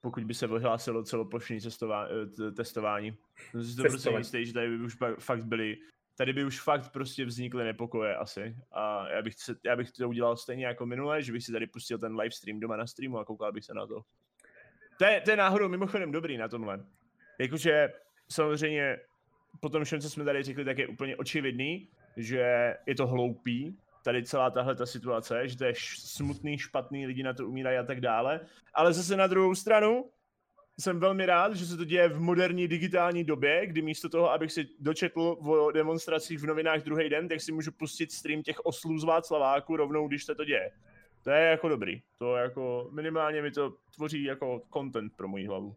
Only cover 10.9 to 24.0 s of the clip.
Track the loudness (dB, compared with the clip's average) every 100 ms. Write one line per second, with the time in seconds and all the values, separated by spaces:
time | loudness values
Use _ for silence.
10.9 | -4 -2 -2 -2 -6 -6 -6 -6 -10 -8
11.9 | -6 -4 -4 -4 -6 -10 -8 -6 -6 -6
12.9 | -8 -8 -6 -8 -6 -6 -6 -10 -10 -8
13.9 | -10 -14 _ _ _ _ _ -20 _ -20
14.9 | _ 4 6 4 4 6 4 2 0 -2
15.9 | -2 -2 -4 -4 -4 -4 -4 -6 -6 -10
16.9 | _ _ _ _ _ -4 0 4 6 4
17.9 | 0 _ _ _ 0 0 2 0 0 0
18.9 | -2 -8 _ _ _ _ -10 -2 -2 -2
19.9 | -4 -4 -4 -2 0 -2 -4 -4 -2 -2
20.9 | -4 -6 -6 -4 -2 -2 -2 -4 -6 -10
21.9 | _ _ -12 -4 0 4 4 2 0 -4
22.9 | 0 0 2 0 -2 -4 -4 -4 -10 _
23.9 | _